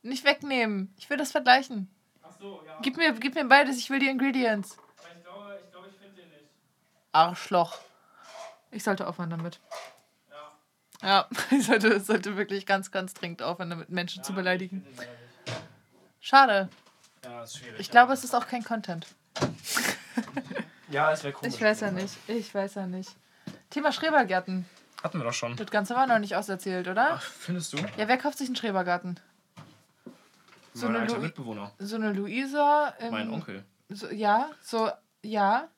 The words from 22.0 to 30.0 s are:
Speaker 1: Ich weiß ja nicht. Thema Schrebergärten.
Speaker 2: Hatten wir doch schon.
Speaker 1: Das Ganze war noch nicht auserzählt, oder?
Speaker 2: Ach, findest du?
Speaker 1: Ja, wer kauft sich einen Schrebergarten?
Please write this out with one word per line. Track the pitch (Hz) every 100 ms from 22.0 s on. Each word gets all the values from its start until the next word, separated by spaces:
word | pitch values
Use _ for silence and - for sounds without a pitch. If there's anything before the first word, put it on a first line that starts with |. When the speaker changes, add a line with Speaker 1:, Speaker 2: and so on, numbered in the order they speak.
| 196 - -
Speaker 1:
Ich | 233 202
weiß | 202 196 202
ja | 185
nicht. | 185 185 - _ _ - - _
Thema | 294 294
Schrebergärten. | - 320 302 208 185 185 185 175 - _ -
Speaker 2:
Hatten | - 170
wir |
doch | 117
schon. | 117 117 117
Speaker 1:
Das | 208
Ganze | 214 202 240
war | 262
noch | 226
nicht | 202 190
auserzählt, | 202 190 196 185 180
oder? | 185 -
Speaker 2:
Ach, | -
findest | - - - 180 156
du? | - 196 -
Speaker 1:
Ja, | 214
wer | 254
kauft | 294 285
sich | 262
einen |
Schrebergarten? | 247 226 190 180 175 180 175 _ _ _ - - - _ _